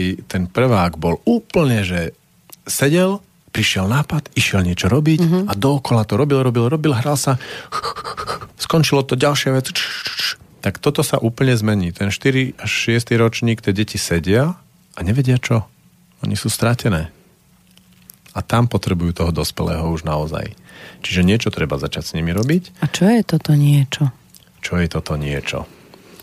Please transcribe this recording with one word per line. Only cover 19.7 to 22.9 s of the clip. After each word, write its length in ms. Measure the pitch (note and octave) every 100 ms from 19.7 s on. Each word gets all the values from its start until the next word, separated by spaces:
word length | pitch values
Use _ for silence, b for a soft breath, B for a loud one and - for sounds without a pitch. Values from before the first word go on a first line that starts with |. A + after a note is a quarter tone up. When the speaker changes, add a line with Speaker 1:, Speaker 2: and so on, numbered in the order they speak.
| D#2+ E2
Speaker 1:
už 160 | D#2+
naozaj. 480 | D#2+ D2+ D#2 D2 - - B B B B
Čiže 240 | - F2+
niečo 260 | F2+ A2 G#2+
treba 300 | - D#2 D2
začať 240 | D2 - D2+
s 80 |
nimi 160 | E2 E2
robiť. 460 | F2 B2 F3 F3+ -
Speaker 2:
A 100 |
čo 200 | D3+